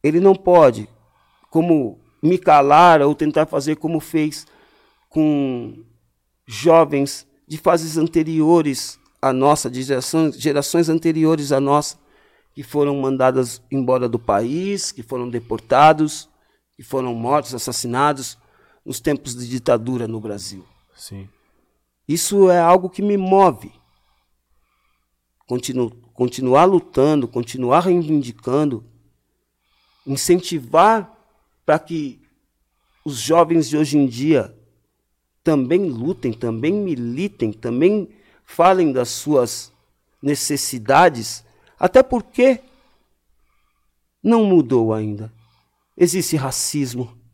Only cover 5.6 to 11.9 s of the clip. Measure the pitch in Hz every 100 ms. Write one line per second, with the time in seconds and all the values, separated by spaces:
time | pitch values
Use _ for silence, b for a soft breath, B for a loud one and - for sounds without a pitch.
5.6 | 117 110 - _ _ _ _ _ _ 107
6.6 | 143 165 156 143 139 - - _ _ 151
7.6 | - 170 160 160 170 165 160 160 156 170
8.6 | 151 131 - - _ _ 135 131 139 151
9.6 | 123 123 131 135 127 160 160 - 127 143
10.6 | 143 170 165 160 170 160 156 160 143 139
11.6 | 139 143 147